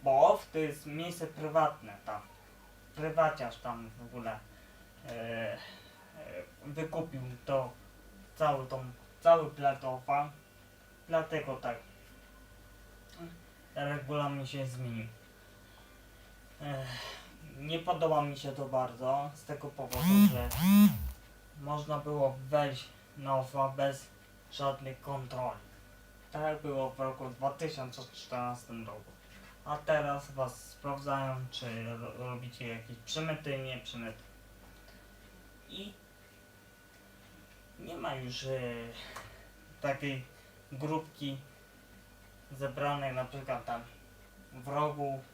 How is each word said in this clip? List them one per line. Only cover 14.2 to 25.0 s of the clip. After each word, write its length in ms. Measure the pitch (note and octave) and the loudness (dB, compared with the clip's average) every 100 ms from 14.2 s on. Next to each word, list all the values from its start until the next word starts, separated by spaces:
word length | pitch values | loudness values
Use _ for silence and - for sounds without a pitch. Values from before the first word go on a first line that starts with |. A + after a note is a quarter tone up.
| C#3+ C#3 C3 | 0 -2 -4
się 200 | C#3+ C3 | -4 -4
zmienił. 400 | B2 B2 A2+ A2+ - - - - - - - - - - - - - - - | -4 -6 -6 -8 -12 -20 -20 -20 -20 -20 -20 -20 -20 -20 -20 -20 -20 -20 -10
Ech, 280 | C#3+ C3+ C3 B2+ - - - - D3+ C3 | -6 -4 -6 -8 -10 -12 -16 -18 -16 -10
nie 200 | D3 E3 | -4 -2
podoba 440 | F3 E3 D#3+ D3+ | 0 2 6 4
mi 140 | C#3+ C#3 | 4 -2
się 160 | C#3+ | -6
to 160 | C#3 C3 | -4 0
bardzo, 600 | C3 B2 A#2+ C3 C#3 D3 | 2 0 -2 0 0 0
z 100 | - | -8
tego 240 | - D3 - | -10 -8 -8
powodu, 600 | - - - E3+ G3+ G3+ | -8 -6 2 8 10 10
że 160 | B2 - - F3 G3+ G#3 A#2+ - - - - - D3+ | 8 0 4 8 12 12 10 -4 -6 -16 -20 -20 -12
można 380 | C#3+ D3+ D3 D3 | -4 -4 -2 -2
było 380 | D3 D3 C3+ C3 C3+ | 0 2 2 2 2
wejść 400 | D3 C#3 C3+ - - - - | 4 4 0 -10 -18 -20 -10
na 180 | C3+ C3+ | 0 2
offa 320 | B2+ C#3 C3+ | 2 2 2
bez 460 | C3+ C#3 C3 - - - - - | 4 0 0 -10 -20 -20 -20 -14
żadnych 480 | - C#3 C3+ C3+ C3 | -2 -2 -2 -6 -10